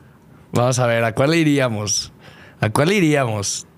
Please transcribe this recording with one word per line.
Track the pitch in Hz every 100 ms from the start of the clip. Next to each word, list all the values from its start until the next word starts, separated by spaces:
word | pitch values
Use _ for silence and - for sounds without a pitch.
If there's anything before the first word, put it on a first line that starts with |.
| - - - - -
Vamos | 117 123 127
a | 120
ver, | 117
¿a | 117
cuál | 107 139
le | 165
iríamos? | 156 143 127 107 104 - - - - - - -
¿A | 110
cuál | 110 151
le | 208
iríamos? | 160 147 123 107 95 - -